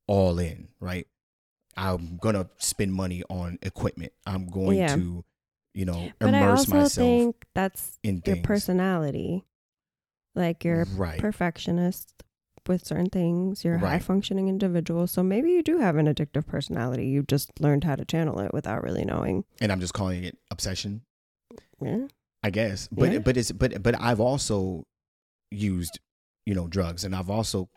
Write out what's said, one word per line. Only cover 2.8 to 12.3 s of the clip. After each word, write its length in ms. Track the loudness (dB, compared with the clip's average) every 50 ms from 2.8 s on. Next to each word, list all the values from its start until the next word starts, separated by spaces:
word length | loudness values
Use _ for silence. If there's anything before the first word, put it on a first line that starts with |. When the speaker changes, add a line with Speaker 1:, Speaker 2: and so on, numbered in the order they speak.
| -2 0 0
Speaker 1:
money 280 | 0 -2 -2 -4 -6 -6 -6
on 300 | -6 -6 -4 -6 -6 -6
equipment. 500 | -8 -8 -6 -4 -4 -4 -4 -6 -10 -12 -14 _ -8
I'm 200 | -6 -6 -4 -4
going 320 | -4 -4 0 2 2 4 4
Speaker 2:
Yeah. 160 | 2 2 2
Speaker 1:
to, 300 | 0 0 -2 -4 -8 -10 _ _ _ _ _ _ _ _ _ -6
you 100 | -4 -4
know, 280 | -2 -2 -4 -6 -8 -4 0
Speaker 2:
But 160 | 2 4 6
I 40 | 6
Speaker 1:
immerse 180 | 6 6 6 6
Speaker 2:
also 160 | 4 4 6
Speaker 1:
myself 180 | 6 6 4 4 4 4 6 6 6
Speaker 2:
think 240 | 4 2 0 _ -10 -6 -2
that's 440 | -2 0 -2 -2 -6 -12 -12 -10 -6
Speaker 1:
in 200 | -2 -2 -2 -2 0
Speaker 2:
your 120 | -2 0
Speaker 1:
things. 100 | 0 2
Speaker 2:
personality. 960 | 0 0 0 2 2 2 2 2 2 0 0 0 -2 -4 -4 -4 -4 -4 -6 -6 _ _ _ _ _ _ _ _ _ _ _ _ _ _ _ _ _ -2
Like, 300 | 0 0 0 0 0 0
you're 180 | 0 2 2
a 40 | 0
Speaker 1:
Right. 320 | 0 -2 -2 -2 -2 -2 -2
Speaker 2:
perfectionist, 1040 | -2 -2 0 0 -2 -2 -2 -4 -4 -2 0 2 2 0 0 -4 -8 -18 _ -20 -20 _